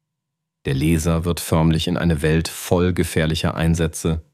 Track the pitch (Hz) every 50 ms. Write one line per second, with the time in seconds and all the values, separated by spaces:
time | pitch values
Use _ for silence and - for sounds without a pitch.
0 | _ _ _ _ _ _ _ _ _ _ _ _ _ 78 69 67 71 80 85 80
1 | 78 85 82 82 82 90 82 - - - - 82 80 82 80 80 - - 87 -
2 | 80 87 82 73 76 78 78 80 82 - - - - - 95 87 87 90 90 90
3 | 85 80 - 90 80 78 80 82 - 85 - - 82 85 85 80 82 78 - -
4 | - 87 80 80 - _